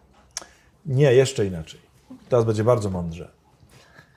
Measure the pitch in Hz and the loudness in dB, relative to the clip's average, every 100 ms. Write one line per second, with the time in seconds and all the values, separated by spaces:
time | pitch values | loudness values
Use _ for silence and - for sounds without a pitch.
0 | _ _ _ - - _ _ _ 156 131 | _ _ _ -18 -18 _ _ _ -4 2
1 | 147 123 127 - 98 87 80 - _ _ | 4 6 4 0 -4 -6 -12 -18 _ _
2 | - - - 123 113 107 110 120 104 92 | -20 -20 -2 0 2 0 0 0 -2 -4
3 | 85 82 78 _ _ _ _ - _ - | -6 -10 -16 _ _ _ _ -20 _ -20
4 | _ | _